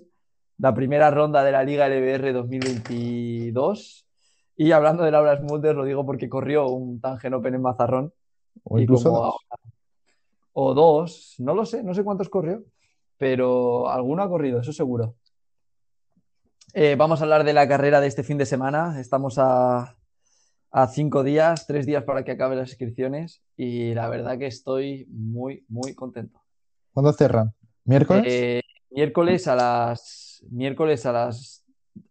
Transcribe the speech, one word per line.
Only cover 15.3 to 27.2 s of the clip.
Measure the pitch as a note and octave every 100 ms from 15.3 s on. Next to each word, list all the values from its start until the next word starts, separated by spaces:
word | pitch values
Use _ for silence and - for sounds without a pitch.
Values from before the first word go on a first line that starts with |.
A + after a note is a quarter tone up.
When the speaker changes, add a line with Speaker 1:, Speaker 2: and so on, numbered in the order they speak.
| _ _ _ _ _ _ _ _ _ _ _ _ _ _
Speaker 1:
Eh, | G3+ D3+
vamos | C3+ D#3 D#3+
a |
hablar | D#3 D3+
de | D3
la | D3 C#3+
carrera | C#3 C#3+ D3
de | C#3
este | -
fin | B2+ D3
de |
semana. | C3+ C3 C3+ D3 E3+ D3
Estamos | B2 C3+ C3+ B2
a, | C3 B2+ B2+ B2 B2 _ _ _ _ _ _ _ _
a | C#3 B2+
cinco | C3 D3+ C#3+
días, | C3+ D3+ D#3+ E3 -
tres | C#3+ C3
días | D3
para | A#2 C3+
que | C3
acaben | B2 C3 C3
las | C3
inscripciones | - A#2+ A2+ C3 C#3+ E3+ - _ -
y | B2 A#2+ A#2
la | A#2 A2+
verdad | A#2 A#2+ B2+
que | C3+
estoy | A#2 - C3 C#3 C#3 C3
muy, | A2+ A2 A#2 C3 C3+ _
muy | A2+ C3
contento. | B2+ C3 A#2 A#2 _ _ _ _ _ _
Speaker 2:
¿Cuándo | - C#3+
cierran? | D3